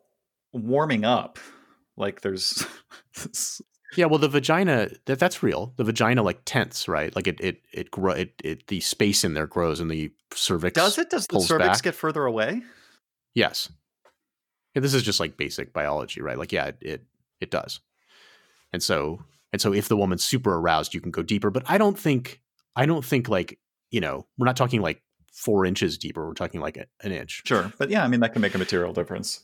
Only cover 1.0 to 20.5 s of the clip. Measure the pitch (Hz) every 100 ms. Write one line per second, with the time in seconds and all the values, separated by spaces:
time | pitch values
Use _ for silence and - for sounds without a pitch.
1 | 107 113 - - - - _ _ _ -
2 | 101 - 101 92 - - - - _ -
3 | _ - - - - - - _ - -
4 | 165 151 147 143 127 165 190 127 101 -
5 | - 135 180 - 123 71 117 127 113 110
6 | 113 123 98 - - 127 - - - 78
7 | 78 - 92 78 92 - _ - - -
8 | 92 78 92 - 78 80 - 95 - -
9 | 107 98 92 76 78 90 82 76 82 80
10 | 76 _ _ - - 87 - 165 190 320
11 | - 320 - 175 90 - 87 107 180 -
12 | 160 151 131 110 113 226 - - _ _
13 | _ _ _ 120 98 - - - _ _
14 | _ _ _ _ _ _ _ 139 135 135
15 | 120 95 82 - 71 - 65 80 73 73
16 | - - 71 62 80 87 67 67 - 71
17 | - _ _ - - 82 - - _ _
18 | _ _ - _ _ _ _ 87 - 85
19 | 73 87 - _ - 101 107 101 - 107
20 | 95 87 - 127 113